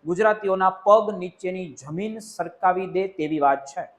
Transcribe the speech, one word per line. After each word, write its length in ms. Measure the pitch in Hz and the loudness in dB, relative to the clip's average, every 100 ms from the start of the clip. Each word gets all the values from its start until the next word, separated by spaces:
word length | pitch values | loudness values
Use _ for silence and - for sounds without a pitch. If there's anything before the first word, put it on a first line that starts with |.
| 151 | -6
ગુજરાતીઓના 680 | 175 214 214 202 190 185 185 | 2 2 2 0 2 2 2
પગ 300 | - 214 208 | 6 6 4
નીચેની 500 | 196 180 _ 185 185 180 | -6 -8 _ -8 -6 -10
જમીન 400 | 123 131 160 214 220 | -14 -10 -8 -6 -8
સરકાવી 680 | 214 - 170 - 190 185 180 | -16 -10 -10 -2 0 0 -2
દે 180 | 175 190 | -4 -4
તેવી 320 | 190 151 156 | -4 -4 2
વાત 240 | 143 139 | 2 2
છે. 200 | - - 151 | -4 -12 -14